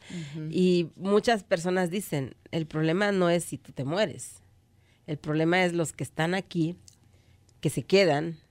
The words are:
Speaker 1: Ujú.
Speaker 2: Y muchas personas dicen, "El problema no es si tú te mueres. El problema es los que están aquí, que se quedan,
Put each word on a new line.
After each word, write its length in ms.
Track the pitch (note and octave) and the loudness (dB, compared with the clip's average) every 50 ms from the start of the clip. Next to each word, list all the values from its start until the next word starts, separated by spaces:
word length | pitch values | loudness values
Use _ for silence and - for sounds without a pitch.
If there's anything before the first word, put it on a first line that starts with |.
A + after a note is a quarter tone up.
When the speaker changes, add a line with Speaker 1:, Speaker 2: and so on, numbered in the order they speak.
| - - | -8 -14
Speaker 1:
Ujú. 380 | F#3+ F3 D#3+ C#3 C#3+ E3 D#3 D#3 | -12 -12 -10 -10 -10 -10 -8 -4
Speaker 2:
Y 400 | E3 - F3+ F3+ F3+ F3 E3+ D#3 - | 0 2 4 4 4 2 0 -2 -6
muchas 460 | - F3 G3 G3+ G#3+ G#3 - A#3 G#3 F#3 | -8 -2 2 2 2 4 2 0 0 0
personas 480 | - G3 F3 E3 F3+ F3+ F#3 F#3 E3+ | -2 -4 -2 0 0 0 0 0 0
dicen, 440 | E3+ G#3+ F#3+ - - D3 C3+ A#2+ - - _ - | -2 -4 -4 -4 -4 -4 -4 -4 -8 -14 _ -6
"El 160 | - E3+ D#3+ | -6 -4 -4
problema 460 | D3+ - D#3 D#3 D#3+ E3 F#3 G#3 G#3 G3+ | -4 -2 0 0 2 2 2 2 2 2
no 180 | F#3+ F3+ F3 | 2 4 4
es 140 | E3+ F3 E3 | 2 2 0
si 120 | - - | -4 -10
tú 160 | C#3 - - - | -12 -14 -14 -10
te 120 | - C3+ | -8 -6
mueres. 580 | C3+ D#3+ G3 A3 E3 - - - - - - _ _ _ _ _ _ _ _ _ _ _ _ _ | -4 0 0 0 -2 -4 -8 -14 -16 -18 -20 _ _ _ _ _ _ _ _ _ _ _ _ _
El 100 | - D#3 | -10 -10
problema 480 | D3 - D#3 D3+ D#3 D#3+ E3 F3 F#3 F#3 | -8 -4 -2 0 2 2 2 4 4 2
es 80 | F3 E3+ | 2 2
los 200 | E3+ E3 D3 - | 0 -2 -2 -4
que 100 | - D3+ | -8 -10
están 300 | - - - D#3 E3+ F#3 | -8 -4 -2 -2 0 0
aquí, 420 | G3 F#3 - - F3 D#3+ D#3+ F3+ - - - - _ _ _ _ _ _ _ _ _ _ _ _ _ - | -2 -4 -4 -4 -2 -2 -2 -4 -8 -14 -20 -20 _ _ _ _ _ _ _ _ _ _ _ _ _ -4
que 80 | D#3+ | -2
se 120 | - - - | -2 -2 0
quedan, 540 | - - G3 G3 E3+ C#3+ C#3+ D#3 E3+ E3 - - _ | 4 4 6 6 6 4 2 -2 -4 -8 -10 -16 _